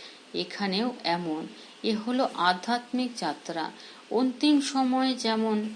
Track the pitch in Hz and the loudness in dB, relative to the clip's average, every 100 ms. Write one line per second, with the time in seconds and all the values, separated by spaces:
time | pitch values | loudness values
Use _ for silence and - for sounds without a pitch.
0 | - - - 175 180 - 202 185 247 247 | -18 -20 -8 -6 -6 -2 0 0 0 -2
1 | - 175 170 156 170 - - - 220 220 | -2 -2 -2 -4 -6 -12 -20 -6 -2 0
2 | 220 254 254 - 175 185 - 240 240 247 | 0 0 0 2 2 4 0 -2 -2 -2
3 | 254 - 165 151 - 165 156 - - - | -2 -2 -4 -4 -6 -4 -6 -8 -18 -20
4 | - 220 262 247 294 294 277 269 262 262 | -2 2 2 2 4 4 4 2 2 2
5 | 262 254 226 220 220 214 214 | 2 0 0 2 2 2 -2